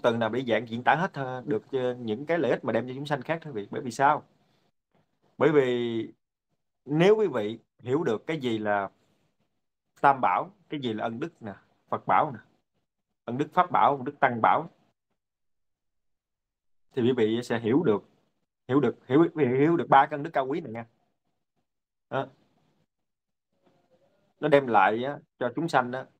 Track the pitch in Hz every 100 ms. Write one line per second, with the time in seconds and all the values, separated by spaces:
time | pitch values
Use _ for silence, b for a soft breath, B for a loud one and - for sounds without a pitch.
0 | 123 117 113 120 123 110 117 117 123 143
1 | 185 143 131 127 123 110 - 131 123 123
2 | 117 107 147 170 123 156 127 113 123 131
3 | 147 139 123 165 156 113 101 123 131 117
4 | 139 143 - _ _ _ _ _ _ _
5 | _ _ _ - 135 147 127 123 120 113
6 | 110 - _ _ _ _ _ _ 131 151
7 | 185 220 196 123 107 117 _ _ 113 139
8 | 165 104 - 160 123 110 107 101 95 -
9 | _ _ _ _ _ _ _ _ _ _
10 | 143 131 104 95 - - _ 151 123 107
11 | 117 113 165 - 113 95 _ _ _ 110
12 | - 98 147 113 - _ _ _ _ _
13 | _ _ - 123 147 - 180 98 113 143
14 | 131 - 135 120 101 113 165 _ _ _
15 | _ _ _ _ _ _ _ _ _ _
16 | _ _ _ _ _ _ _ _ _ -
17 | 117 123 107 113 - 117 113 139 160 101
18 | - _ _ _ _ _ - 135 123 -
19 | - 139 170 156 123 131 151 170 - 139
20 | 151 151 160 143 131 165 147 113 117 _
21 | _ _ _ _ _ _ _ _ _ _
22 | _ 131 135 _ _ _ _ _ _ _
23 | _ _ _ _ _ _ _ _ _ _
24 | _ _ _ _ 151 143 131 107 95 110
25 | 131 143 _ _ 123 123 165 139 123 127
26 | 131 _